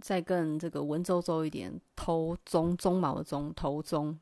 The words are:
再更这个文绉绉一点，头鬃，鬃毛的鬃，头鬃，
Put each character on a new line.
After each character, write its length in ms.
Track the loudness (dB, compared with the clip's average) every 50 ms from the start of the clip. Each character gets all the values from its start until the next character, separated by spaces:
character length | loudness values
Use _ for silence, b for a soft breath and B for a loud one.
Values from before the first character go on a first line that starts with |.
再 200 | -4 -2 -2 0
更 360 | 0 2 2 2 2 0 0 -2
这 120 | -4 -4
个 140 | -4 -2 -2
文 200 | 0 0 0 2
绉 180 | 2 2 2
绉 240 | 2 2 0 0 0
一 40 | -2
点， 300 | -2 -6 -8 -8 -10 -10 -12 _ -12
头 400 | -8 -2 0 2 2 2 0 -2 -4 -4
鬃， 300 | 0 2 4 4 4 2
鬃 240 | 2 2 2 4 4
毛 160 | 4 2 0
的 80 | -2 -4
鬃， 300 | -4 -4 -4 -4 -4 -6
头 280 | -2 -2 -2 -2 -2
鬃， 340 | -4 -2 0 0 0 0 -4 -6